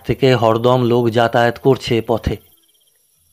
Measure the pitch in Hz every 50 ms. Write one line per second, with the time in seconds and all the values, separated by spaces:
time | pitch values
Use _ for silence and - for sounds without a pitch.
0 | - - 120 - - 131 127 113 117 113 113 117 117 123 127 127 123 117 117 123
1 | 123 117 107 120 117 117 - 123 120 117 117 - - 139 131 - - - 127 113
2 | 110 - 117 107 - - 113 - _ _ _ _ _ _ _ _ _ _ _ _
3 | _ _ _ _ _ _